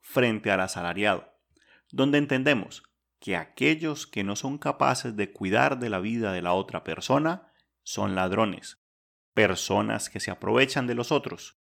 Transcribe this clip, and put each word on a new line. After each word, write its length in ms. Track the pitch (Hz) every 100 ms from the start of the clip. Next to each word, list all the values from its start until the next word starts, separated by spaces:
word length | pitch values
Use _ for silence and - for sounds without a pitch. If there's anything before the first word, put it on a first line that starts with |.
frente 500 | - - 123 110 107
al 80 | 95
asalariado, 720 | 92 - 87 87 104 92 - _ _ _ _ _ _
donde 280 | - 135 143
entendemos 680 | 147 131 135 131 92 - _ _ _ _
que 160 | -
aquellos 720 | 87 - - 135 156 160 147 -
que 160 | -
no 140 | 101 101
son 200 | 135 143
capaces 600 | 143 - 135 127 123 104
de 160 | 101
cuidar 480 | - 95 107 139 131
de 100 | 120
la 80 | 98
vida 340 | 101 117 110
de 100 | 92
la 100 | 87
otra 320 | 90 98 -
persona 680 | - 80 - 135 160 185 - _ _ _
son 320 | - - 101
ladrones, 640 | 95 92 98 110 - - - _ _ _ _ _
personas 760 | - 104 90 - 98 107 110 -
que 120 | 104
se 100 | -
aprovechan 560 | 92 95 113 135 143 123
de 80 |
los 160 | 120 120
otros. 500 | 147 - - - _